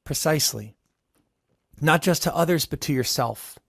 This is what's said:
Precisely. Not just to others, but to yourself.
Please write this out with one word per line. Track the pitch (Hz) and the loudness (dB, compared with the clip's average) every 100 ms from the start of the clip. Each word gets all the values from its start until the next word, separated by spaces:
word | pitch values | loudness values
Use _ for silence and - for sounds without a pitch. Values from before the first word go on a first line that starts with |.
Precisely. | - 139 160 156 - 110 107 - _ _ _ _ _ _ _ _ _ - | -8 -4 0 2 0 -2 -12 -18 _ _ _ _ _ _ _ _ _ -2
Not | 156 170 | 2 4
just | 185 170 | 4 0
to | 175 | 0
others, | - 170 170 - | 0 2 2 0
but | 147 | -6
to | - | -2
yourself. | 135 117 - 120 110 - - | -2 0 -2 -2 -4 -12 -18